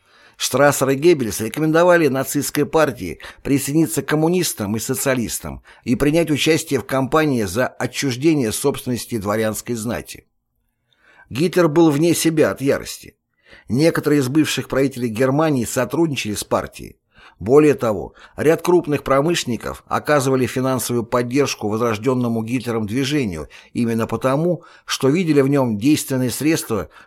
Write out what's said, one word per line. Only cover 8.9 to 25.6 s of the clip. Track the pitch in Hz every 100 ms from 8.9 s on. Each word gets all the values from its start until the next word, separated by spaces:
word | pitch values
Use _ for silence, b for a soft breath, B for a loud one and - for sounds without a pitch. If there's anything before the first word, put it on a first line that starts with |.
| 117 - 117
дворянской | 98 110 110 107 -
знати. | 120 110 85 - - - _ _ _ _ _ b b b b b
Гитлер | 117 175 180 170
был | 151 160
вне | 143 170
себя | 151 165 160 110
от | 98
ярости. | 135 101 - - - _ _ b b b -
Некоторые | 120 160 147 147 147
из | 127
бывших | 147 143 - -
правителей | 127 139 120 120
Германии | 110 131 139 160 135
сотрудничали | 107 - 123 143 165 131 107
с | 101
партией. | - 107 73 - 57 - _ b b -
Более | 95 139 151
того, | 123 117 98 62 B B -
ряд | 127 160
крупных | - 180 151 143
промышленников | - 135 151 170 - 110 67 69 -
оказывали | 117 - 147 131 131 123
финансовую | 131 131 131 - 120
поддержку | 113 123 120 135 131 - 107
возрождённому | 110 120 104 123 127 120 113
Гитлером | 110 127 117 113 107
движению | 120 131 151 113 80 71 B B
именно | - 117 113 110
потому, | 110 131 139 175 165 B B
что | - - 131
видели | 160 170 143
в | 135
нём | 143